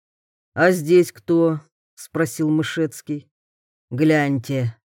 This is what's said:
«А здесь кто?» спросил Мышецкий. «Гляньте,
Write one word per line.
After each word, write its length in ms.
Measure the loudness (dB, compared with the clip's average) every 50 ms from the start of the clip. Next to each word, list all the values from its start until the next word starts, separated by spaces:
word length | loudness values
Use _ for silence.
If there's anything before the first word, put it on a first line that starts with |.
| _ _ _ _ _ _ _ _ _ _ -2
«А 180 | 2 2 2
здесь 420 | 2 2 2 4 4 4 4 2 -2
кто?» 480 | -10 -4 -2 0 2 2 2 0 -4 -8 _ _ _ _ _ _
спросил 540 | -20 -18 -8 -6 -4 -4 -4 -4 -2 -2 0
Мышецкий. 800 | 0 0 -2 -2 -4 -4 -4 -6 -6 -10 -12 -10 -10 -12 -12 _ _ _ _ _ _ _ _ _ _ _ _ _
«Гляньте, 840 | -4 0 2 2 2 2 0 0 -2 -4 -4 -4 -4 -4 -4 -6 -6 _ _ _